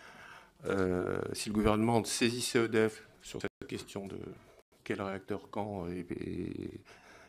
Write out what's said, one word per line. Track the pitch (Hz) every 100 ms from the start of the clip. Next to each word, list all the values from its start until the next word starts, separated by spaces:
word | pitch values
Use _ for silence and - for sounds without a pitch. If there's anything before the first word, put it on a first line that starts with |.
| - - - - - - 87
Euh, | 95 92 90 50 50 -
si | - -
le |
gouvernement | 107 107 107 113 117
saisissait | 101 - 120 120 117 123
E | 113
D | 110 110
F | - - -
sur | - -
cette | 101 - -
question | 101 - 101 98
de | - - 92 - - _ _
quel | - 107
réacteur | 98 95 - 101 -
quand, | 110 107 98 87
et, | 90 -
et, | - - 87 90 - - - - - - -